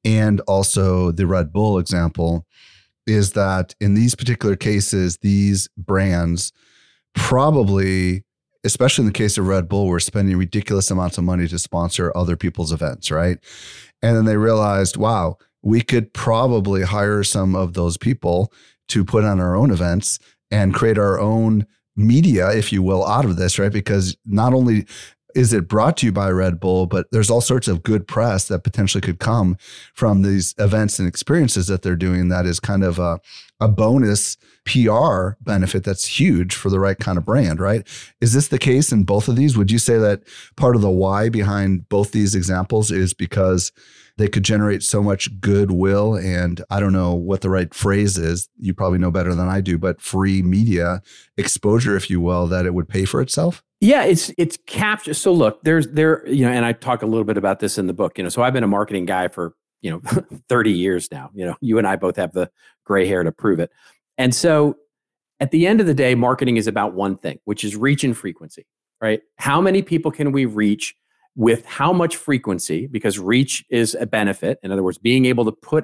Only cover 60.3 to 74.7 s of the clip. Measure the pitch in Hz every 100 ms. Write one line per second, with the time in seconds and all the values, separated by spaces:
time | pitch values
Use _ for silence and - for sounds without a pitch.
60.3 | - - 123 110 90 92 90 - 78 -
61.3 | 101 90 85 127 110 101 95 92 92 90
62.3 | 92 87 _ _ _ - 98 92 92 82
63.3 | - 107 85 85 _ _ _ _ - 127
64.3 | 127 170 151 147 - _ _ _ _ _
65.3 | - 139 160 175 220 180 139 127 123 123
66.3 | 131 123 117 107 101 104 92 98 95 85
67.3 | - - 104 107 104 131 143 135 117 98
68.3 | 80 78 - - _ _ - 110 107 _
69.3 | - 139 151 190 190 - 165 160 - 147
70.3 | 139 123 107 104 107 - - _ _ _
71.3 | - 113 113 - - 151 180 170 - -
72.3 | 131 107 87 - 80 135 110 110 98 92
73.3 | 123 135 - - 123 113 - 113 110 101
74.3 | 95 92 - 98